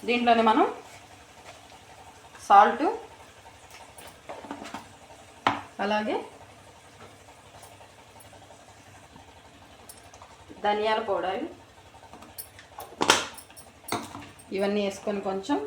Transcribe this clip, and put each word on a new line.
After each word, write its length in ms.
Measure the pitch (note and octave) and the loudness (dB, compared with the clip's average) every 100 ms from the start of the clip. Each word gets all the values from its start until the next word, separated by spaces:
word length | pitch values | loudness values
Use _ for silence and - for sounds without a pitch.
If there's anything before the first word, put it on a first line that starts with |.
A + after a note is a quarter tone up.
| G3+ | 0
దీంట్లోనే 360 | A#3+ A#3+ A3+ A3+ | 2 6 6 6
మనం 180 | B3 B4 - - - - - - - - - - - - - - - - - - | 6 4 2 -14 -20 -20 -20 -20 -20 -20 -20 -20 -20 -20 -20 -20 -20 -20 -18 8
సాల్ట్, 360 | G3+ A3+ - E4 - - - - - - - - - - - - - - - - - - - - - - - - - - - - - G3+ | 8 8 4 0 -2 -10 -20 -20 -20 -20 -20 -20 -20 -20 -20 -20 -20 -16 -16 -12 -12 -12 -14 -16 -20 -20 -20 -20 -4 -4 -2 -8 -4 0
అలాగే 300 | G#3+ A3 G4 - - - - - - - - - - - - - - - - - - - - - - - - - - - - - - - - - - - - - - - - - - - - G#3 | 0 0 -4 -6 -18 -20 -20 -20 -20 -20 -20 -20 -20 -20 -20 -20 -20 -20 -20 -20 -20 -20 -20 -20 -20 -20 -20 -20 -20 -20 -20 -20 -20 -20 -20 -20 -20 -20 -20 -20 -20 -20 -20 -20 -20 -20 -4 0
ధనియాల 360 | G#3 G#3+ A3 G#3 | 2 2 0 0
పౌడర్, 340 | F3+ F3 A3+ E4 - - - - - - - - - - - - - - - - - - - - - - - - - - - - - - G3 | -2 -2 -4 -6 -12 -20 -20 -20 -20 -20 -20 -18 -16 -18 -18 -20 -16 -16 -2 4 4 2 -12 -18 -20 -20 -20 -8 -6 -6 -14 -16 -20 -8 -2
ఇవన్నీ 240 | G3 G#3 G3+ | 2 2 0
వేసుకొని 360 | - - G3+ G3 | -4 -4 -2 -2
కొంచెం 300 | G3 A#3 D4 | -4 0 0